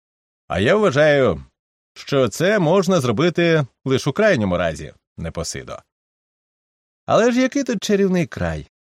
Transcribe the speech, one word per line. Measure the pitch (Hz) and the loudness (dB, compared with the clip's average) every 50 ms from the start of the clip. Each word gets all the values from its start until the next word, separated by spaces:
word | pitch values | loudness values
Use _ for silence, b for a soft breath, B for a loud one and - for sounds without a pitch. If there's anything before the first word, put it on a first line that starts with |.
| _ _ _ _ _ _ _ _ _ _ | _ _ _ _ _ _ _ _ _ _
А | - 85 | -4 -2
я | 98 123 180 | 2 2 2
вважаю, | 214 214 196 127 139 151 156 147 143 131 117 87 73 67 _ _ _ _ _ _ _ _ _ _ | 2 2 2 2 4 4 4 4 4 4 2 0 -2 -6 _ _ _ _ _ _ _ _ _ _
що | - - - - 139 131 113 | -20 -10 -2 0 0 0 0
це | - - 160 185 214 214 | 0 -2 0 0 2 2
можна | 180 147 170 202 190 170 190 175 | 2 2 2 2 2 2 2 0
зробити | 127 127 113 101 151 180 165 - 170 170 165 156 143 - _ _ _ | 2 0 0 0 0 0 2 2 2 2 2 2 0 -2 _ _ _
лише | 131 131 123 - 151 | -2 -2 0 0 -2
у | 139 | -2
крайньому | - 208 220 190 131 107 98 90 | 2 2 2 4 2 2 0 0
разі, | 87 90 85 80 73 76 73 - _ _ _ _ | 0 -2 -2 -4 -6 -12 -16 -18 _ _ _ _
Непосидо. | - 85 82 - - 80 - - 69 62 58 55 - _ _ _ _ _ _ _ _ _ _ _ _ _ _ _ _ _ _ _ _ _ _ _ _ _ | -12 -12 -10 -8 -8 -10 -8 -10 -12 -12 -14 -16 -18 _ _ _ _ _ _ _ _ _ _ _ _ _ _ _ _ _ _ _ _ _ _ _ _ _
Але | - 123 160 214 247 233 | 0 2 2 2 2 2
ж | 247 | 2
який | 254 254 - 285 277 | 0 0 -2 -4 -4
тут | 254 240 196 - | -4 -4 -6 -2
чарівний | - 208 196 202 190 185 180 170 | -2 0 0 2 0 0 0 -2
край. | - - - 90 85 80 78 73 - _ _ _ _ _ _ | -4 -6 -6 -6 -6 -6 -6 -10 -14 _ _ _ _ _ _